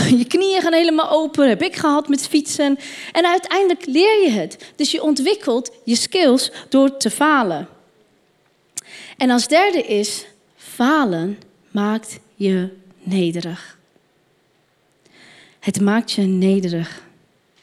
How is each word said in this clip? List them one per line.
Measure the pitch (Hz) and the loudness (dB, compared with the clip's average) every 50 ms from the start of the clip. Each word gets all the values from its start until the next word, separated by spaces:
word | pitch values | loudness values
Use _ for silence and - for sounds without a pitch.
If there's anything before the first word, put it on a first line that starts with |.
| - | 4
<laughs> | - 254 240 | 4 4 2
je | 240 | 2
knieën | - - 349 381 392 381 370 | 0 0 0 2 2 0 0
gaan | 330 339 | 0 2
helemaal | 330 330 339 330 311 320 320 - | 2 2 2 2 2 0 0 0
open. | 311 311 311 302 311 302 285 254 | 0 0 0 -2 0 2 2 2
Heb | 208 - | 2 2
ik | 330 370 - | -2 -4 -4
gehad | - - 302 285 - 302 - | -2 0 0 0 0 0 0
met | 285 269 - | -2 -2 -2
fietsen. | - - 302 294 - - - 285 277 277 277 - - - - - - | -2 -2 -2 -2 -2 -2 -2 0 0 0 -2 -4 -10 -16 -16 -14 -6
En | - 330 349 | -2 0 2
uiteindelijk | 349 349 370 359 - 320 381 403 359 339 - - | 2 2 0 0 -2 0 2 2 2 0 -2 -4
leer | 294 254 320 381 427 440 415 | -2 2 2 4 4 4 4
je | 381 294 | 2 2
het. | 214 202 156 - - - - - - | 2 0 -2 -6 -8 -14 -20 -12 -6
Dus | - 294 - | -4 -2 -2
je | - 320 | -2 -2
ontwikkelt | - 311 285 269 262 359 427 415 - 302 226 254 240 - - - _ | 0 0 0 0 0 0 -2 -2 -2 -2 -2 -2 -2 -6 -12 -8 _
je | 226 233 | -2 -2
skills | - - - - 370 339 262 240 262 - - - - - - | 0 0 -2 0 2 4 4 4 4 0 -4 -8 -12 -4 0
door | - 269 269 277 269 | 2 4 4 4 2
te | 269 - 220 | -2 -4 -4
falen. | - - 294 302 302 269 233 180 160 143 185 - - _ _ _ _ _ _ _ _ _ _ _ _ _ _ _ _ _ _ _ _ - - - - - - - - | -2 0 2 2 2 2 2 0 -4 -6 -8 -12 -16 _ _ _ _ _ _ _ _ _ _ _ _ _ _ _ _ _ _ _ _ -18 -18 -18 -20 -20 -20 -18 -6
En | - 269 254 | -2 0 2
als | 240 247 226 - | 2 2 2 2
derde | 294 339 392 415 349 294 | 2 4 4 2 0 -2
is, | - - 214 202 208 - - - - - _ _ _ _ _ | -2 -2 -2 -2 -2 -4 -6 -10 -14 -18 _ _ _ _ _
falen | _ - - - - 240 269 311 302 269 202 175 165 165 196 202 - - _ _ _ _ _ | _ -20 -12 -4 -2 0 2 2 2 0 0 -2 -2 -4 -6 -8 -10 -14 _ _ _ _ _
maakt | - 208 202 208 214 226 220 - - - - _ _ | -4 -2 -2 -2 -2 -4 -6 -10 -16 -20 -20 _ _
je | - 202 190 190 185 180 190 190 - - - _ _ | -4 -2 0 0 0 -2 -6 -10 -14 -20 -20 _ _
nederig. | - 185 196 190 175 170 165 175 170 165 175 - - - - _ _ _ _ _ _ _ _ _ _ _ _ _ _ _ _ _ _ _ _ _ _ _ _ _ _ _ _ _ - - - - - _ _ _ | -8 -4 -2 0 0 0 -2 -4 -8 -8 -10 -12 -14 -20 -20 _ _ _ _ _ _ _ _ _ _ _ _ _ _ _ _ _ _ _ _ _ _ _ _ _ _ _ _ _ -20 -20 -20 -20 -20 _ _ _
Het | - 202 - 190 | -6 -4 -2 0
maakt | 202 202 208 233 226 - | 0 2 2 0 -2 -2
je | - 214 | -2 -2
nederig. | 196 190 190 185 185 190 196 196 185 175 170 165 170 - - - - - _ _ _ _ _ _ _ _ _ _ | 0 0 0 2 2 2 2 0 0 -2 -4 -6 -6 -8 -12 -16 -20 -20 _ _ _ _ _ _ _ _ _ _